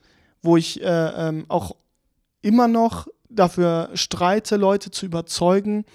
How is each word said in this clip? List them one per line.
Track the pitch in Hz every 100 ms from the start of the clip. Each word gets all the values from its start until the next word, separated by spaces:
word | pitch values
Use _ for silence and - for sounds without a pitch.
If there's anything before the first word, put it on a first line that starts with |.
| _ _ _ _
wo | 170 165
ich, | 160 -
äh, | 190 165 160 - 160
ähm, | 156 156
auch | 175 185 - _ _ _ _ _ _
immer | 202 240 240
noch | 226 226 - - - _
dafür | 220 175 180 175 165 170
streite, | 180 - 180 180 214 - 202
Leute | 196 202 190
zu | - 190
überzeugen, | 165 165 - 175 196 208 208 -